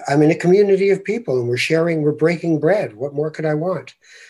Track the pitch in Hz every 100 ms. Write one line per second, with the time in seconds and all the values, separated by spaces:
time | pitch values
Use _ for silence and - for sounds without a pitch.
0 | - 143 151 170 170 190 202 190 196 185
1 | - 226 233 127 120 123 - 160 170 160
2 | 147 151 160 170 170 156 147 208 135 107
3 | 139 143 156 156 156 151 175 170 - -
4 | _ - -